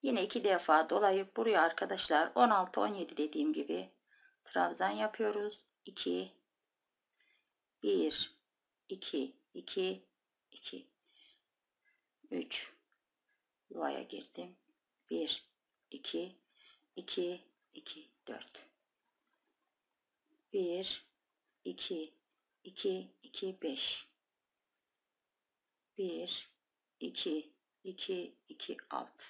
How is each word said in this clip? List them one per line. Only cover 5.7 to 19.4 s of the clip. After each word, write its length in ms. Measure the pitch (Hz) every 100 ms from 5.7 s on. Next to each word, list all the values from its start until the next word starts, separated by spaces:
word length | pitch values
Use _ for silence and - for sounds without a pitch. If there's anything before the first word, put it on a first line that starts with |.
| _
İki, 480 | - 196 - - 190 - _ _ _ _ _ _ _ _ _ _ _ _ _ _
bir, 540 | - 202 160 - - - _ _ _ _ _
iki, 480 | 190 - 147 135 - _
iki, 540 | - - - 185 190 - _ _ _ _
iki, 380 | - - - - _ _ _ - _ _ _ _ _ _ _ _ _ -
üç. 420 | 175 - - - - _ _ _ _ _ _ _ _ _
Yuvaya 320 | 175 151 139
girdim. 540 | - - - - 180 180 _ _ _ _ _
Bir, 380 | 165 156 - - _ _ _ _
iki, 480 | 139 - 165 180 190 _ _ - - _ -
iki, 480 | 180 - 175 180 - _ _
iki, 360 | - - 160 151 _ -
dört. 400 | 113 - - - _ _ _ _ _ _ _